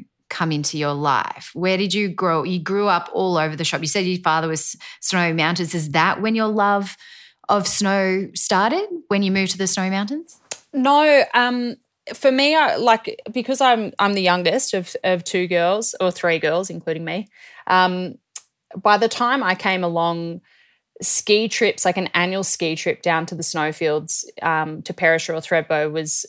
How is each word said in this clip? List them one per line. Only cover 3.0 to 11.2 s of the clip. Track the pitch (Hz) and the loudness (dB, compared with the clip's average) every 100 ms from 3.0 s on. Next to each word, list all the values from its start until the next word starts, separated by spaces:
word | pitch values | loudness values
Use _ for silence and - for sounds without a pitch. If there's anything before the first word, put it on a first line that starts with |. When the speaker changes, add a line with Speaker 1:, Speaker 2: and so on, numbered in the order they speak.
| - | 0
Speaker 1:
all | - 185 175 | -2 0 0
over | 156 | 0
the | 156 | -2
shop. | 165 147 | -4 -4
You | 160 | -2
said | 202 185 | -2 -2
your | 180 | -2
father | 175 160 160 | 0 0 0
was | 160 - - - - | -2 -4 -6 -16 -8
Snowy | - 185 170 | -2 0 0
Mountains. | 165 156 170 170 | 2 0 0 -2
Is | 175 151 | -2 -2
that | 156 175 - | 0 0 0
when | 214 | -2
your | 220 220 | 0 0
love | 214 202 202 196 - - - - _ - | 2 2 2 -2 -10 -20 -20 -20 _ -2
of | 202 190 | 0 0
snow | - 196 196 190 190 190 | 0 0 2 2 0 -2
started, | - - 190 214 330 415 339 - | 0 2 2 2 0 -2 -8 -2
when | 202 | 0
you | 196 | 2
moved | 190 190 | 2 0
to | 185 | -2
the | 185 | -2
Snowy | 196 185 | -2 -2
Mountains? | 196 208 294 339 - _ - - | -2 -4 -6 -10 -20 _ -10 -6
Speaker 2:
No. | 285 254 285 302 285 | 0 4 6 6 6